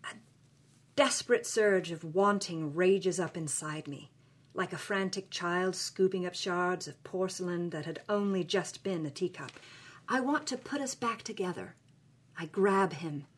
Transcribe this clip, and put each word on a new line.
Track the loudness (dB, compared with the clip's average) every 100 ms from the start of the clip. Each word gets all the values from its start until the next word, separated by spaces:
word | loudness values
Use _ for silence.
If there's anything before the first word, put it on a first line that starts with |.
A | -12 -14 _ _ _ _ _ _ _ 2
desperate | 4 2 2 2
surge | 2 4 6 6 2
of | -6 -2
wanting | 4 4 4 -2 -4 -4
rages | 2 6 6 4 0
up | -2 -4
inside | -4 -4 -4 -8 -8
me, | -12 -14 _ _ _ _
like | -4 -4
a | -4
frantic | -2 0 0 -4 -8
child | -4 0 2 0 0
scooping | -6 2 2 4
up | -4
shards | -4 -2 0 0 0 -6
of | -12
porcelain | -8 -2 -2 -2 -4 -2 -2
that | -4
had | -6 -8 -2
only | 0 2 0
just | 2 0 -2 -6
been | -4 -2
a | -4
teacup. | -2 -4 -4 -14 -16 -20 -20 -20 -18 -2
I | 0
want | 2 0 0
to | -8
put | -4 -4
us | -4
back | -2 -4 -4
together. | -8 -4 -4 -4 -8 -16 _ _ _ _ _ -12
I | -6
grab | 2 4 6 4
him | 2 -6 -6 -8